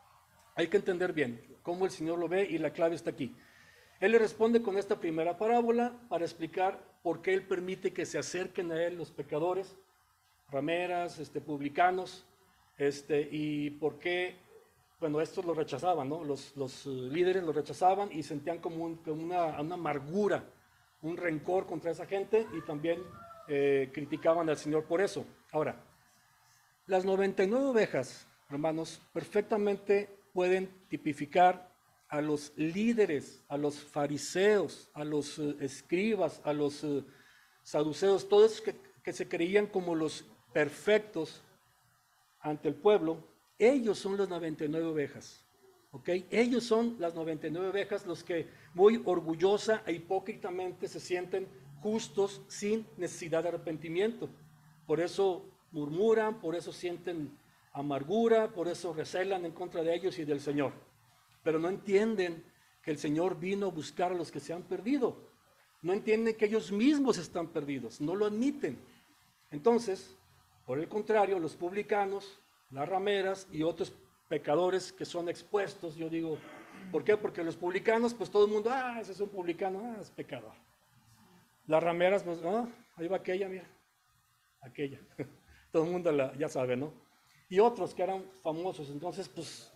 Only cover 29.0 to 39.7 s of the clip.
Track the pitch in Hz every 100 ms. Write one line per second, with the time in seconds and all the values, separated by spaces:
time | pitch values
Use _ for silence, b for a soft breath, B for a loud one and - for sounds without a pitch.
29 | - 170 151 208 208 214 208 196 - 202
30 | 208 - _ 180 180 185 190 - - 151
31 | 156 139 143 180 180 185 - _ _ _
32 | - 147 151 147 - - 160 185 226 226
33 | 190 139 - - - 143 147 143 - 151
34 | 143 143 - 180 208 208 143 - - 151
35 | 151 151 143 - 147 147 139 - - 175
36 | 220 202 160 - 151 147 147 143 156 139
37 | 135 B B B B B - 151 151 143
38 | 196 190 190 208 220 - 202 - - _
39 | - - 180 175 170 202 208